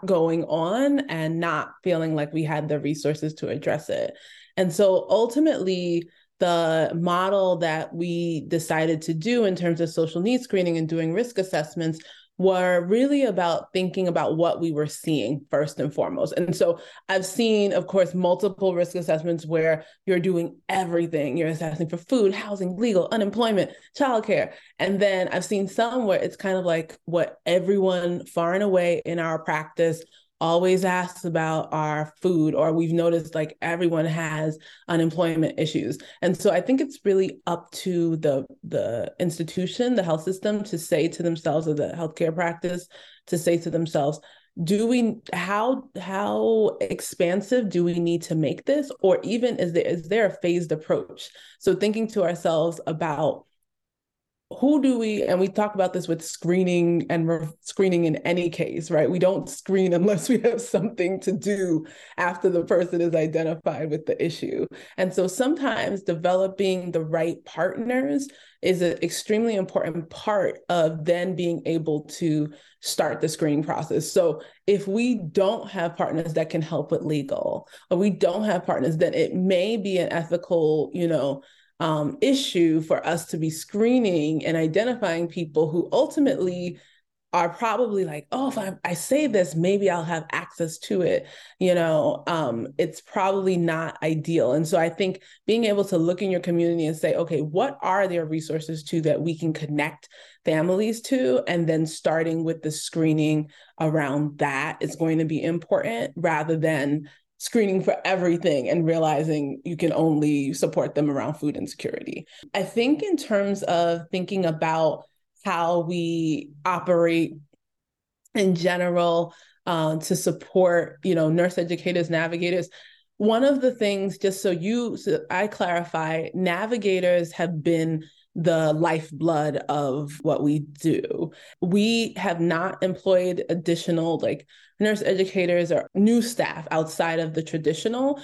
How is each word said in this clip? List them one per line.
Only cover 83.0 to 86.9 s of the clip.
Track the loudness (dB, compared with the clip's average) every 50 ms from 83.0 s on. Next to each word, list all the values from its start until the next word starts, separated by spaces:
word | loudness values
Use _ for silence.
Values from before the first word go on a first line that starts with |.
| 0
us | 0 -2 -2 -4
to | -6 -6
be | -4 -2 -4
screening | -4 -6 -10 -6 0 2 4 4 4 4 4 4 2 2 2 2 0 0 0
and | 0 0
identifying | 0 2 2 2 2 2 0 0 -2 -2 -2 -2 -2 -4
people | -4 -4 -6 -6 -2 0 0 0 2
who | 2 0 0 2
ultimately | 2 2 2 2 2 2 2 2 2 0 -2 -2 -2 -4 -6 -8 -8 -10 -16 _